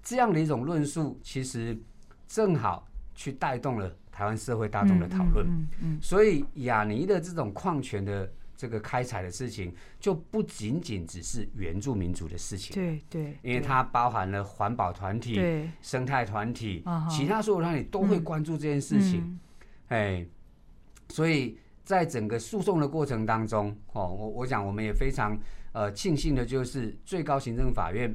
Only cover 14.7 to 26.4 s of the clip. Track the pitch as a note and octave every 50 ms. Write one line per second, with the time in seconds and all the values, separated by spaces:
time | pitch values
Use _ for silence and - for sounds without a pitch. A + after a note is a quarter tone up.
14.7 | A#2+ A#2 G#2 F2+ E2+ - G2 F#2+ G2+ A#2 - A#2+ A2+ F#3+ F#3 F3 E3 D3+ D3+ E3
15.7 | D#3+ - - - - B2+ B2+ B2+ C#3 C3 A#2+ G2+ G#2 G#2+ G#2 A#2 A#2+ - A#2 G#2+
16.7 | F#2 D#2+ - F3+ F3 E3 D#3 D#3+ D#3+ D3+ C#3 D#3 G#3 A3 G#3+ G#3+ G#3 F3 E3 F3
17.7 | E3 C#3 A2+ - - G3 G3 G3+ G3+ F3 E3 - E3 D#3 D#3 D#3+ E3 D3+ C#3+ D3+
18.7 | C#3+ C#3+ C3+ - - G3+ G3 F#3+ F3+ E3+ E3+ E3+ F3+ F3 - - - - - -
19.7 | - - - - B2 A2+ G#2 G2+ F#2+ F2+ F2 F2 - - - - - - - -
20.7 | - - - - - - - - - - D#3 E3 D#3+ C#3+ B2+ A2+ - - - -
21.7 | - - - - G3 F#3 E3+ D#3+ C3 A#2+ G#2+ G#2+ A2+ A#2 - - - G#3 F3+ G#3
22.7 | F#3+ E3 D3 C#3 C#3+ D#3+ D3 C#3 B2+ A2+ A2 G#2+ A2+ A2 A2 A2 A2+ G#2+ G2+ G#2
23.7 | G2+ - - - - G#2 G2 F2+ F#2 G2 G#2+ A2 G#2+ A#2+ B2 - C3 G#2+ G2+ G2
24.7 | G2+ G#2 A2 G#2+ G2+ - C3+ C3+ C3+ C#3 A2+ G#2 G#2 G#2+ - - - - - -
25.7 | - A2+ G#2 G2+ G2+ - - G3 D#3+ C3+ - D#3+ C#3+ B2+